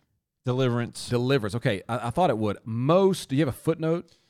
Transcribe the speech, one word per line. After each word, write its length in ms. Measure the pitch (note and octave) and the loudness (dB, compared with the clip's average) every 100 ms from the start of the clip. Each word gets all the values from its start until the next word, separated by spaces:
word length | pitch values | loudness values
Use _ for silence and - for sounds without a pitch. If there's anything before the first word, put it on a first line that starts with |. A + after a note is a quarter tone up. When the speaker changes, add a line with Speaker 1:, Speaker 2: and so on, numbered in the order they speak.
| _ _ _ _ B2+ | _ _ _ _ -4
Speaker 1:
Deliverance. 600 | B2+ B2+ A#2+ A#2 - - | 0 0 0 -4 -8 -4
Speaker 2:
Deliverance. 460 | B2 B2 C#3 G#2 | -2 2 0 0
Okay, 280 | A2 B2+ G2 - | -2 -2 -2 -4
I, 220 | A#2 A#2+ | -6 -4
I 20 | |
thought 200 | F3 F3 | 0 2
it 80 | A2 | 2
would. 200 | G#2+ G2 | -2 -4
Most, 640 | A#2 A2+ C3+ F3+ G3 F3+ - | -6 -2 2 4 4 2 -2
do 80 | C3 | 0
you 60 | |
have 120 | C#3+ | 0
a 20 | - | -2
footnote? 600 | D#3+ E3 D#3+ E3+ - _ | -4 -2 -2 -2 -6 _